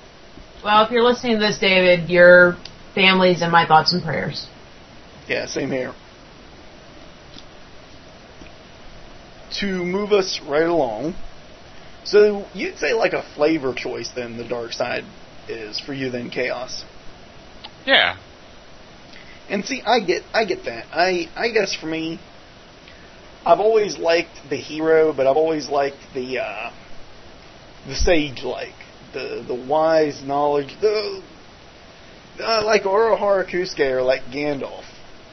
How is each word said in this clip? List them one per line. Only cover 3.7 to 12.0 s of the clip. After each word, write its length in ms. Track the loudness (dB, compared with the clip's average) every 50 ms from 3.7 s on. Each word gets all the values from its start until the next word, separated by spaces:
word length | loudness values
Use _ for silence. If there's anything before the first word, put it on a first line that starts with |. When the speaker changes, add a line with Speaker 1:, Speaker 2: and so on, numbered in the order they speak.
| 6 6 6 4 0
Speaker 1:
and 100 | -2 -2
prayers. 440 | -4 -4 -4 -4 -6 -8 -10 -12 -18 -20 -20 -20 -20 -20 -20 -20 -20 -20 -20 -20 -20 -20 -16 -8 -6
Speaker 2:
Yeah, 180 | -4 -4 -4 -6
same 240 | -6 -6 -6 -4
here. 220 | -4 -6 -6 -8 -10 -16 -20 -20 -20 -20 -20 -20 -20 -20 -20 -20 -20 -20 -20 -20 -20 -20 -20 -20 -20 -20 -20 -20 -20 -20 -20 -20 -20 -20 -20 -20 -20 -20 -20 -20 -20 -20 -20 -20 -20 -20 -20 -20 -20 -20 -20 -20 -20 -20 -20 -20 -20 -20 -20 -20 -20 -20 -20 -20 -20 -18 -20 -20 -20 -20 -20 -20 -20 -20 -16 -12 -10 -6
To 60 | -4 -4 -4 -4 -2
move 280 | -2 -2 -2 -2 0
us 300 | 2 0 0 0 -4 -8 -6 -2
right 200 | 0 0 2 2
along, 480 | 2 0 0 -2 -2 -6 -6 -8 -8 -8 -10 -12 -14 -18 -20 -20 -20 -20 -20 -20 -20 -20 -20 -20 -20 -18